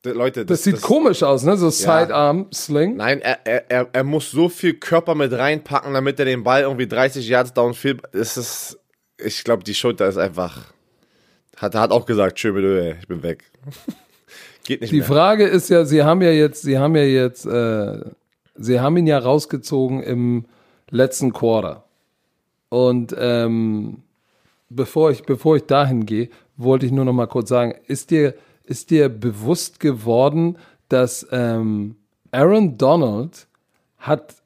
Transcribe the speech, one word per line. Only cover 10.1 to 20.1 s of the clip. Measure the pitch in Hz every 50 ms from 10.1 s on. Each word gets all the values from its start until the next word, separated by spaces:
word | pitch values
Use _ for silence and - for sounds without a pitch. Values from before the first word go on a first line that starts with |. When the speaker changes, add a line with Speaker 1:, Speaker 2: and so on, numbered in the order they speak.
| 92
Speaker 1:
einfach, | 87 87 98 80 87 90 85 - 62 52 - _ _ _ _ _ _ _ _ _ _ _ _ _ _ _ _ _
hat, | - - 101 90
hat | 110 110 117
auch | 107 - -
gesagt, | - 113 104 98 92 -
„Tschö | - - 110
mit | 98 101 95
Ö, | 98 98 92
ey, | 87 82 80 87
ich | 90
bin | - 92 82 71
weg.“ | 85 80 - _ _ _ _ 131 123 123 - - - - _ _
<laughs> | _ _ _ _ _ - - - - - _ _
Geht | - 139 -
nicht | 117 107
Speaker 2:
Die | 160
Speaker 1:
mehr. | 147 -
Speaker 2:
Frage | - 139 151 170 196 220 214 208
ist | 185 - 180 - -
ja, | 180 170 165
sie | 139 151 151 143
haben | 151 165 190
ja | 185 170
jetzt, | 160 151 151 147 147 - -
sie | 143 131 131
haben | 139 151 160
ja | 151 143
jetzt, | 139 131 131 127 123 123 - -
äh, | - - 120 117 113 110 107 101 104 104 107 - - - _ _ _ _ _ _ _ _
sie | - 107 117 123 120
haben | 127 143 165
ihn | 180 170
ja | 156 151 139
rausgezogen | 117 127 143 151 147 - - 131 - - 156 135 131 127 131 131
im | - -